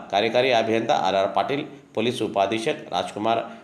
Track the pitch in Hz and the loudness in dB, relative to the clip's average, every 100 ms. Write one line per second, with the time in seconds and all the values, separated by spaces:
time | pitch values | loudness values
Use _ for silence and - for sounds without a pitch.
0 | - 98 113 117 131 117 113 113 - 147 | -2 0 2 2 4 4 4 0 2 0
1 | 95 98 98 - 101 143 - - - - | 2 2 2 0 -2 -2 -6 -14 -10 -2
2 | 113 123 104 95 98 110 127 - - 92 | -2 0 -2 2 2 0 -2 -4 -4 -4
3 | 98 - 110 117 - - | -4 -2 0 0 -2 -10